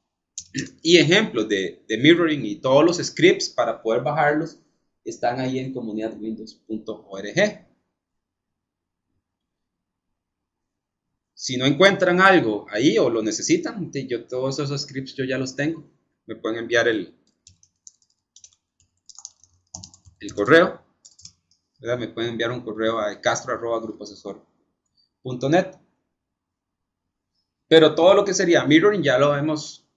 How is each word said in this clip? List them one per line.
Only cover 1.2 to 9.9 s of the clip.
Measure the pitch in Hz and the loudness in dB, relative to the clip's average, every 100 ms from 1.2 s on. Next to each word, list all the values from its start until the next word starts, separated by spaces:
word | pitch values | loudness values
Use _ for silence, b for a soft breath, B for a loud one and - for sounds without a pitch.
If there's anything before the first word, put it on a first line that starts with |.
| 220 120 107 | 2 -4 -2
de, | 101 92 - - | -2 -4 -8 -8
de | 110 | 0
mirroring | 139 170 170 147 110 | 4 4 2 -2 -6
y | 98 | -6
todos | 131 135 165 | 2 4 4
los | 170 | 0
scripts | - - 160 196 - | -6 2 2 2 -2
para | - 117 - | -4 -4 -4
poder | 110 117 | -2 -2
bajarlos | 139 151 147 156 170 - _ _ _ _ | -2 0 0 0 -4 -12 _ _ _ _
están | - - 120 127 | -16 -6 -4 -4
ahí | 131 127 | -4 -6
en | 131 | -8
comunidad | 127 113 107 110 107 | -10 -8 -8 -8 -8
windows | 107 110 - | -10 -10 -14
punto | - - 110 - 104 - | -20 -12 -12 -10 -14 -14
org. | 98 101 156 208 - _ _ _ _ _ _ _ _ _ _ _ _ _ _ _ _ _ _ _ _ _ _ _ | -14 -6 0 0 -2 _ _ _ _ _ _ _ _ _ _ _ _ _ _ _ _ _ _ _ _ _ _ _